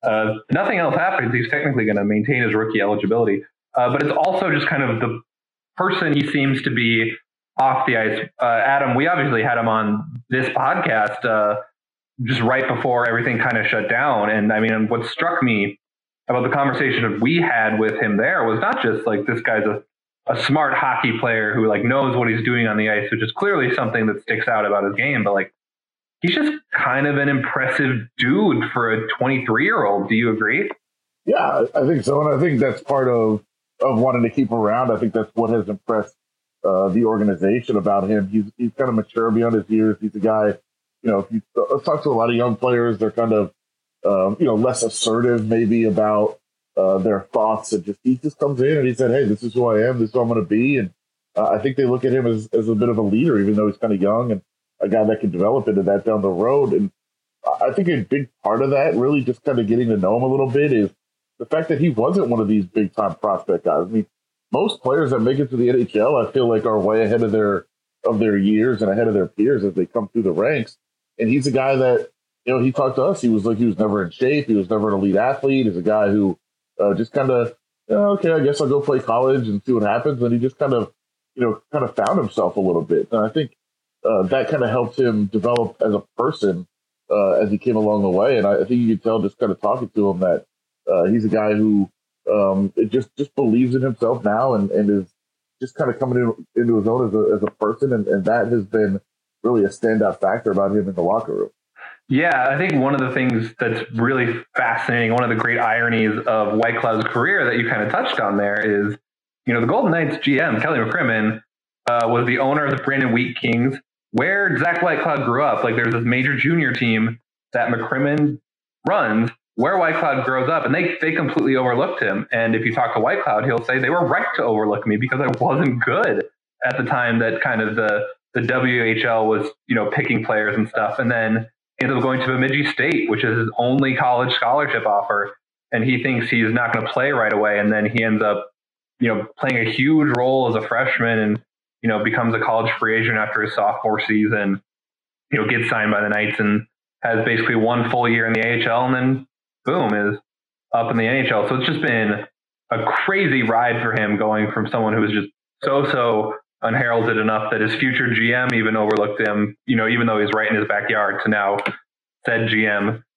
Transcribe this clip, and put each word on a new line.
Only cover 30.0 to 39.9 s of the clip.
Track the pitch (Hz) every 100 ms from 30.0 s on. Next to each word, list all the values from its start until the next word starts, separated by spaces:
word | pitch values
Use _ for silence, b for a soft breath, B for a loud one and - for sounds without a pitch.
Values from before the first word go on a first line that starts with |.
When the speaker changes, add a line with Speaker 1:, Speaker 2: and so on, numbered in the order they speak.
| 98
Speaker 1:
Do | 110
you | 117
agree? | 107 107 147 - - _ _ _ _ -
Speaker 2:
Yeah, | - 139 - 120 151
I, |
I | 135
think | 151
so. | 139 139 151
And | 139
I |
think | 170 127
that's | 131 110
part | - 139 127
of, | 120 110 107 - _ _ -
of | 131 113
wanting | 127 120
to | 117
keep | - 113
around. | 117 104 117 123
I | 107
think | 113
that's | 113 107 113
what | 113
has | 113 95
impressed, | 98 - 110 - _ _ _ _ _
uh, | 95 92 98
the | 104 113
organization | 107 104 85 95 120 120 107
about | 98 101 95
him. | 107 95
He's, | 107 101 -
he's | 117 -
kind | 127
of | 113
mature | 101 117 113
beyond | 110 117 110
his | 101
years. | 110 110